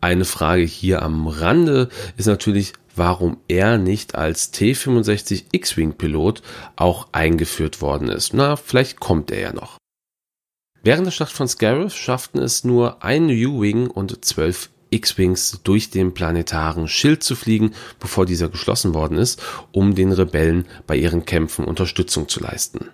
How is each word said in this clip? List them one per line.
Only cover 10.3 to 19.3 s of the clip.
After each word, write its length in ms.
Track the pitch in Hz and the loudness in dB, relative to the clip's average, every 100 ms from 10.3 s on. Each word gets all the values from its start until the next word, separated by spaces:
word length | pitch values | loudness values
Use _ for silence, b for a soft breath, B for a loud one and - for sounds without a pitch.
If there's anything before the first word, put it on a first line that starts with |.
| _ _ _ _ _ | _ _ _ _ _
Während 240 | 104 147 185 | 2 2 2
der 40 | |
Schlacht 220 | - 151 | -2 -6
von 160 | - 131 | -4 -4
Scarif 460 | - 110 131 196 - | 0 2 2 -2 -6
schafften 440 | - 127 - 139 | -4 -4 -4 -4
es 240 | 131 - | -2 -2
nur 400 | 123 123 120 - | 2 2 2 -2
ein 220 | - 143 165 | -2 2 2
U-Wing 600 | 120 123 139 104 107 123 | 2 2 2 2 2 0
und 360 | - 95 - | -2 -6 -4
zwölf 460 | - - 80 90 - _ _ | -4 0 0 -2 -8 _ _
X-Wings 720 | 110 - - 92 92 - 92 - | -2 -2 2 2 2 -2 -4 0
durch 240 | 101 - | 2 2
den 240 | 92 92 | 0 0
planetaren 760 | 90 82 85 82 82 80 80 80 | 0 -2 0 -2 -2 -2 -2 -2
Schild 360 | - 143 151 | 0 2 2
zu 120 | - 127 | 0 -4
fliegen, 360 | - 110 107 B B B | 0 2 2 B B B
bevor 260 | - - 90 | -6 0 0
dieser 220 | 87 82 | 2 -2
geschlossen 460 | 90 - - 104 | -2 -2 0 0
worden 240 | 80 78 78 | 0 0 0
ist, 240 | 123 | 0